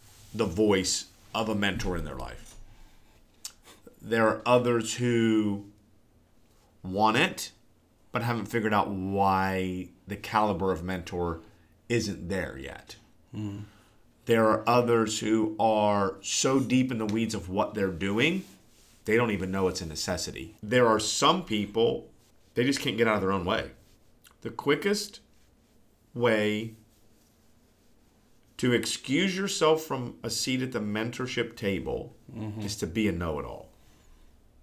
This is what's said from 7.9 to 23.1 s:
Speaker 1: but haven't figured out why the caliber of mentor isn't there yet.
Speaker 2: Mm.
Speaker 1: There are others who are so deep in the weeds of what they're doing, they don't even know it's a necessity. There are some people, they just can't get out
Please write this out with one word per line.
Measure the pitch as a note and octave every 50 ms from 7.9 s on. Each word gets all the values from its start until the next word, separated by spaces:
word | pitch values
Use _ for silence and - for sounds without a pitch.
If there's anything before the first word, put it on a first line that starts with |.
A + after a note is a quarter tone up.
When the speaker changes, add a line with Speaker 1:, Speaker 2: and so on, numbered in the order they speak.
| _ _ _ _
Speaker 1:
but | - A#2+ A#2+
haven't | B2 A#2+ A2+ G2
figured | G2 A#2 A#2 G#2+ A2 G#2
out | G2+ - G2+
why | G2 F#2 F#2 G2 G2 G2 G2 F#2+ F#2+ F#2+ F#2+ F#2+ F#2+ F#2+ F#2 F#2 F2+ F#2 F2+ F2+ - _ _
the | - G2+
caliber | - - - A2+ G#2+ G#2+ G#2 F#2+ E2+ F#2+ F#2+
of | F2+ D#2+ F2
mentor | F#2 F#2 F2+ E2+ - F#2+ F2 F2 E2+ D#2+ - - - - _ _ _ _ _ _ -
isn't | A#2+ A#2 - G2+ F2+ - F2 E2+
there | G2 F#2 D#2 B1 G#1
yet. | C2+ C2+ C2 - - - - - - - _ _ _ _ _ -
Speaker 2:
Mm. | G#2 G#2 G2+ G2+ G2+ G#2 - - _ _ _ _ _ _ _ _ _ _
Speaker 1:
There | - A#2 A2+ A2 A2
are | A2 A2 -
others | A#2 A#2+ B2 A#2 A#2 A#2 A2+ A2 G#2+ - -
who | A#2+ G#2+ A2 A2 G#2+ G#2+ - -
are | A2+ A2 G#2+ G#2+ G#2+ G#2 G#2 G2+ G2 F#2+ - -
so | - - - - - C3+ C3+ C3+
deep | B2 G#2 B2+ C3 C3 B2+
in | B2
the | A2+ A2
weeds | G2+ G#2 A2+ A2+ G#2+ A2
of | F#2+ E2+ F2+
what | F#2 G2+ G#2 - -
they're | G#2+ G2 F#2
doing, | F2 D#2 G2 G2 G2+ A2+ C#3 E3 F#3 F#3+ - - - - _ _ _ _ _ _ _ _ _
they | A2 G#2+
don't | A#2 B2 A2
even | G#2 F2 F#2 F#2
know | F#2+ F#2+ F#2+
it's | F2+ - -
a | F2+
necessity. | D#2+ D2 - - G2 - - - - - - D2 - - _ A2
There | G#2+ B2 B2+ A#2+
are | A2+ A2 G#2
some | - - - - C#3 D#3 E3 F#3 F3
people, | - A2 G#2 G2 - - A2+ A#2 B2 - - - - - _ _ _ _ _ _ _ -
they | - B2+
just | C#3 C#3 -
can't | - C3+ G#2
get | A2 A#2
out | A2+